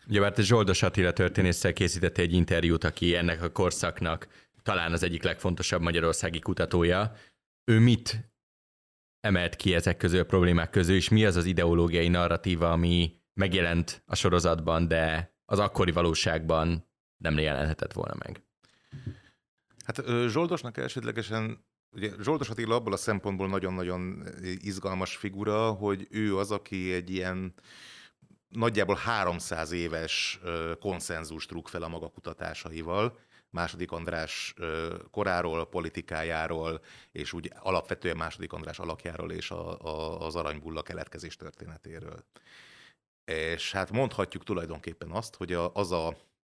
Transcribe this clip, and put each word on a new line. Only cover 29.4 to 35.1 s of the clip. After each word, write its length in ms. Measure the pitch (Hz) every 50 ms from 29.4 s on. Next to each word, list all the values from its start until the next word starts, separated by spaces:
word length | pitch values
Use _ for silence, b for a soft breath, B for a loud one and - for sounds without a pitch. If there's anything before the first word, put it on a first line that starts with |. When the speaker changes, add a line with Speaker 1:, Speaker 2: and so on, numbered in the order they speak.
| - - 87 80 80 76
Speaker 2:
éves, 680 | 87 87 85 80 82 80 82 80 - - - - - - 90
ö, 300 | 87 85 82 80 82 82 -
konszenzust 720 | - 101 90 82 - - 87 80 82 78 80 78 - -
rúg 160 | 82 82 80
fel 160 | - - 85 82
a 40 |
maga 220 | 82 82 80 82 80
kutatásaival, 1080 | - - - 85 82 - 85 82 78 - - 80 80 82 80 82 90 101 110 123 123 b b b b b b b
második 420 | - 82 85 82 - 85 87 -
András, 640 | 85 82 82 87 85 80 80 - - - - - -
ö, 380 | - 87 82 80 82 82 85 85 85 - -